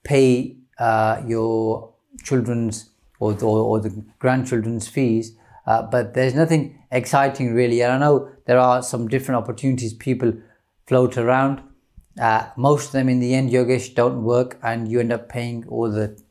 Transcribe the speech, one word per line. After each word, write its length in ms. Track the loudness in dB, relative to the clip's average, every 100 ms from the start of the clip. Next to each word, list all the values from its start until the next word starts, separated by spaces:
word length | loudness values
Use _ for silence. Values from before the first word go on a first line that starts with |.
pay, 540 | 0 4 6 4 0 -10 _ -4
uh, 440 | 0 2 2 -2 -2
your 680 | -2 0 0 0 -4 -8 _ _ -16
children's 640 | -2 -2 0 -2 -2 -6 -12 _ _ -4
or 140 | -2
the, 120 | 0 0
or 340 | 2 2 0
the 240 | -2 -8 -16 -4
grandchildren's 680 | 0 0 0 -2 -2 -6 -6
fees. 500 | -2 0 0 -2 -12 _ -10 -2
Uh, 180 | -2
but 300 | 0 -2 -2
there's 200 | -2 0
nothing 440 | 2 2 2 -2 -8 -6
exciting 600 | -4 0 0 0 0 -2
really. 280 | 2 2 2
And 120 | 2
I 40 | 2
know 300 | 4 2 0 -10 0
there 140 | 4
are 240 | 4 2
some 240 | -2 -6 -2
different 340 | -4 -2 -4
opportunities 520 | -4 -4 -2 -2 -4
people 400 | -6 -4 -2 0 -2 -8 _ _ _ 0
float 320 | 2 2 0
around. 440 | 0 2 0 -4 -10 _ _ -20 -20 -2
Uh, 280 | 0 0 -2 -2
most 300 | 2 2 0
of 40 |
them 160 | -2 0
in 120 | 0
the 140 | 0
end, 180 | 0 2
Yogesh, 440 | 2 2 0 -2 0
don't 280 | 0 0
work, 360 | 0 2 0 -4
and 280 | -6 -4 -2
you 80 | -2
end 140 | 0
up 160 | -2 -6
paying 360 | -8 -8 -10 -8
all 200 | -4 -2
the 300 | -2 -4 -6 _